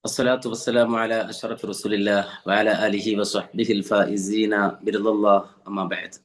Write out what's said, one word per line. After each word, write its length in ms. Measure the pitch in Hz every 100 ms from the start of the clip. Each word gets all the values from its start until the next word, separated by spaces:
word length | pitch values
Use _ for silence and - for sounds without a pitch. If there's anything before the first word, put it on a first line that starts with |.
الصلاة 360 | 113 - 127 127
والسلام 500 | 120 113 - 120 117
على 340 | 117 113 113 92
أشرف 360 | - 113 113
رسول 280 | 104 98 101
الله 340 | 104 104 101 98 -
وعلى 420 | - 101 110 95 107
آله 320 | 101 107 104
وصحبه 520 | 101 101 - 92 113
الفائزين 800 | 101 95 104 98 101 95 107 107 104 98 -
برضا 300 | 104 104 107
الله، 380 | 104 104 101 - _ -
أما 160 | 98
بعد. 300 | 92 85 80 -